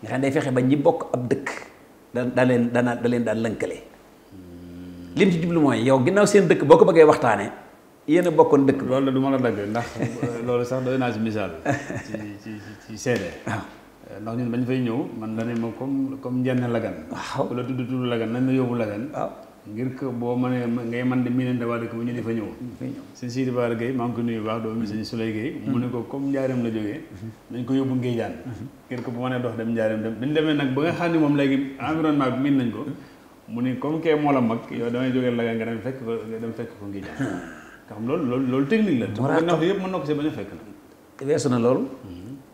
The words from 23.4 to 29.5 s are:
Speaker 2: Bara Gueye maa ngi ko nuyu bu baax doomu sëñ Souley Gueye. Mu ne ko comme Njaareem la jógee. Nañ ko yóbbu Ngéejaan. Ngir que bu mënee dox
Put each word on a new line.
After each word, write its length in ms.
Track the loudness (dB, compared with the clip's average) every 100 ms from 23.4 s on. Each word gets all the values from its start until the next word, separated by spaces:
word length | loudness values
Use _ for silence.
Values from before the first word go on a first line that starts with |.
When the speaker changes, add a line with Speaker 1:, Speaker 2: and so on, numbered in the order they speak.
| 0
Speaker 2:
Bara 240 | 0 0 0
Gueye 160 | -2
maa 140 | -2 -2
ngi 60 | -2
ko 60 |
nuyu 180 | -2 -2
bu 40 | -2
baax 160 | -4
doomu 220 | -4 -4 -4
sëñ 180 | -4
Souley 280 | -6 -4 -2
Gueye. 200 | -2 -4 -6 -2
Mu 100 | -2
ne 100 | -2
ko 160 | -4 -6
comme 200 | -6 -2
Njaareem 320 | 0 0 0
la 60 | -2
jógee. 300 | -2 -4 -6 -12 -14 -14 -14 -12
Nañ 140 | -8 -2
ko 80 |
yóbbu 220 | 0 0 0
Ngéejaan. 380 | 0 -2 -4 -6 -12 -12 -12 -16 -10
Ngir 140 | -8
que 80 | -6
bu 80 | -4
mënee 200 | -2 -2
dox 140 | -4